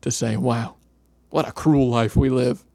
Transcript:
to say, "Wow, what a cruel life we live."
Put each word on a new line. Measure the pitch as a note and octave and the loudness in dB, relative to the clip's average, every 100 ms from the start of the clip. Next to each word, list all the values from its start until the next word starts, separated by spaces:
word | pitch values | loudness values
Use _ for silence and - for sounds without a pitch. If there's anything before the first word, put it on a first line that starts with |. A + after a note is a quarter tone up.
to | - | -6
say, | - A2+ A2 | -4 -4 -2
"Wow, | B2 A#2 A2+ - _ _ _ _ _ | -2 -2 -6 -12 _ _ _ _ _
what | D3+ D#3 | -4 -4
a | |
cruel | - D#3+ C#3+ B2+ | -2 2 4 4
life | A#2+ A2 - | 2 2 2
we | C3+ | 2
live." | B2+ B2+ C3+ _ | 0 0 -4 _